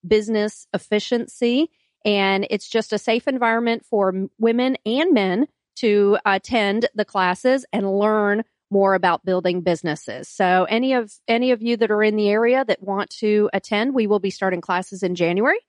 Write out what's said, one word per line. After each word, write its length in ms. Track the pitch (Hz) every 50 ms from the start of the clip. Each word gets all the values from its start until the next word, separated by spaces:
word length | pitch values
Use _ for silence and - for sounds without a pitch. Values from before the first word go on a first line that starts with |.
| -
business 640 | 170 214 214 208 220 226 214 208 214 - - - _ -
efficiency. 960 | 185 - _ 214 208 - - 247 233 - - - - 247 240 240 262 320 - _ _ _ _ _ _ _
And 420 | 208 208 202 196 196 196 196 196 -
it's 180 | - 202 - -
just 240 | - 226 214 -
a 60 | 220 202
safe 280 | - - 226 240 -
environment 600 | - 269 254 240 233 226 226 240 233 233 233 _
for 240 | _ - 208 202 190
m-, 200 | 185 190 190 - _ _
women 380 | 214 226 226 240 247 262 262 - _
and 280 | 214 226 262 320 370
men 360 | 330 220 196 190 180 208 285 - _ _ _ _ _
to 420 | - - 214 208 208 202 202 208 - -
attend 640 | 208 196 196 _ - 247 233 208 202 196 226 233 - _
the 120 | 208 208
classes 580 | _ - 202 185 180 180 - - 254 262 269 254 _
and 260 | - 240 196 196 190 202
learn 460 | 208 214 214 214 208 202 202 214 226 _ _ _ _ _
more 240 | 202 196 196 196 196
about 300 | 190 180 180 170 - _
building 360 | 190 185 180 170 180 175 180
businesses. 680 | 170 180 170 160 - 170 151 - - - 107 127 - -
So 380 | - - 202 180 185 185 208 -
any 260 | - 226 254 262 262
of, 180 | 247 226 208 - _ _ -
any 240 | 226 233 247 254
of 100 | 247 214
you 140 | 220 233 233
that 160 | 214 226 214
are 100 | 214 208
in 140 | 214 214 208
the 120 | 214 208 202
area 360 | 208 220 233 233 247 262 269
that 180 | 226 190 -
want 260 | 190 190 196 196 196 -
to 380 | - - - 214 208 208 208 -
attend, 420 | - 196 - - 220 208 226 269 269
we 140 | 262 220 202
will 100 | 214 202
be 120 | 180 196
starting 300 | - - 196 190 185 175
classes 440 | 170 - 185 180 185 - 202 185 196
in 100 | 180 180
January. 440 | 175 180 160 175 190 220 269 359 480 _